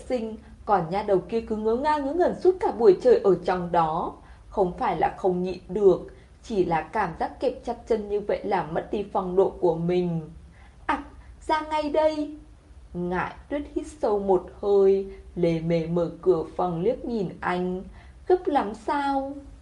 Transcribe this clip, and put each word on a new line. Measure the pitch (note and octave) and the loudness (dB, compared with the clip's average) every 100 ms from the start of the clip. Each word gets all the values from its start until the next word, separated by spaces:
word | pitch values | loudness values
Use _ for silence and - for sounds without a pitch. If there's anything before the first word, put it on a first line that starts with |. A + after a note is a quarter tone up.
| - | -6
sinh, | B3+ A3 A3 - - | -6 -4 -10 -16 -14
còn | - G3 D#3+ | -2 0 0
nha | G3 | -4
đầu | G#3 F#3 | 0 0
kia | E3+ A3+ | 0 -4
cứ | A3+ G#3+ | -4 -4
ngớ | A3 A#3+ | 0 0
nga | D4+ D4+ | 0 0
ngớ | C#4 | 0
ngẩn | E4+ D#4 G3 | 0 0 4
suốt | F4+ F#4 | 2 2
cả | G#4+ | -2
buổi | G#3 A3+ F3+ | 6 6 8
trời | B3+ - | 6 6
ở | G3+ F3 | 6 2
trong | F#3 F#3 F3 | 2 -2 0
đó. | E3+ D#3+ E3 C4+ - - - - | 2 2 0 -4 -8 -18 -20 -8
Không | - F#3 - | -2 -2 0
phải | F3 E3+ | -2 0
là | - - | -2 0
không | F#3+ F3+ | -2 0
nhịn | F#3 F3+ - | -2 -6 -8
được, | G3 G3 E3 - - - - | 4 6 4 0 -18 -20 -20
chỉ | - G#3 | -6 0
là | E3+ D#3+ | 0 0
cảm | - A3+ F#3 D#3+ | -2 -2 -4 -4
giác | C#4 - | -6 -4
kẹp | C4+ - | -4 -4
chặt | - A#3 - | -8 -10 -2
chân | A3 G#3 | -2 0
như | G#3 | -4
vậy | G#3 F#3 | -2 -4
làm | G3 F#3+ D#3 | -2 -4 -2
mất | E3 - | -6 -4
đi | G#3 G3+ | -6 -4
phong | G#3+ F#3 F#3 | -4 0 2
độ | F#3 - | 2 2
của | F3 | 0
mình." | E3 E3+ F3+ F3+ E3 D#3 - - - - - - | 2 0 0 0 -2 -6 -14 -20 -20 -20 -12 -6
"À, | D4 - - - - - | -6 -6 -18 -20 -14 -4
ra | D#4 D#4 | -2 -2
ngay | D#4 D4+ | -4 0
đây." | D#4 D#4 D#4 D4+ - - - - - - | 2 2 2 -6 -10 -18 -20 -20 -20 -14
Ngải | F3 F3 F3+ - - - | -8 -4 -4 -4 -8 -10
Tuyết | C#4+ C#4+ | -8 -6
hít | - - | -8 -10
sâu | - B3 G#3 | -4 -2 0
một | G3 F3+ - - | 2 2 0 -6
hơi, | G3+ G3+ G3 G3 G3 - - | 2 6 6 4 0 -12 -12
lề | F3 E3+ E3 | -2 0 0
mề | E3 E3+ E3 | 0 0 0
mở | F3 E3 - | 0 -2 0
cửa | F3+ E3 D#3+ - | 2 2 0 -4
phòng | F3+ E3 | -2 0
liếc | G3 C4+ | 0 -2
nhìn | C#4 A#3 F3 E3+ | -4 -4 -4 -4
anh. | F3 F3+ F3+ F#3 F#3 - - - - | -4 -2 -2 -4 -10 -18 -20 -14 0
"Gấp | F4+ F4+ | 0 2
lắm | C#4+ G3+ | 0 0
sao?" | A3 - C#4+ C#4 C4+ C4+ C#4+ - - | -4 -4 -2 0 -2 -4 -10 -14 -20